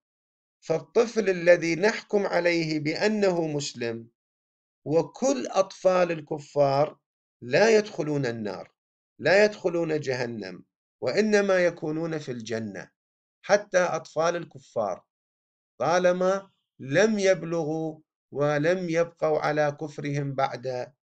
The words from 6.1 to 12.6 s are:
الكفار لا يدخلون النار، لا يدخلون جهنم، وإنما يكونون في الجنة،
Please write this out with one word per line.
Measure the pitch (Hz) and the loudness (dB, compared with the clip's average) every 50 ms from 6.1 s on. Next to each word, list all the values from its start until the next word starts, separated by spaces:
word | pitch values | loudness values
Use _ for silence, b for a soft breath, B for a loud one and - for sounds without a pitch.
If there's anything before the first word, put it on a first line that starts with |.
| 170 | -2
الكفار | 156 147 - 160 151 143 - - 143 143 139 139 139 151 151 - - _ _ _ _ _ _ _ _ 120 | -4 -6 -8 -10 -10 -10 -4 0 2 2 4 4 2 2 0 -2 -8 _ _ _ _ _ _ _ _ -6
لا | 120 127 165 202 226 226 214 | 0 2 4 6 6 6 4
يدخلون | 208 208 - - 160 151 151 143 135 | 4 0 -4 -6 -4 -2 -2 -2 -2
النار، | 120 117 117 110 101 92 87 82 - _ _ _ _ _ _ _ _ _ - | -2 -4 -4 -6 -6 -6 -8 -10 -16 _ _ _ _ _ _ _ _ _ -4
لا | 110 143 180 202 214 | 0 2 4 6 4
يدخلون | 214 208 - - 185 170 170 170 160 156 151 | 4 2 0 -4 -2 -2 -2 -2 -2 -2 -2
جهنم، | 139 123 127 123 123 117 117 110 98 92 92 82 - _ _ _ _ _ _ - | -2 -2 -4 -2 -4 -4 -6 -8 -10 -10 -12 -14 -18 _ _ _ _ _ _ -8
وإنما | - 123 120 175 220 214 208 202 202 196 190 185 180 | -6 -2 0 0 2 2 2 2 4 4 2 2 2
يكونون | 175 165 170 - 156 156 156 165 170 160 156 | 2 0 -2 -6 -6 -6 -4 -4 -6 -6 -6
في | 143 - 123 | -8 -8 -10
الجنة، | 123 110 110 113 110 | -10 -8 -6 -6 -6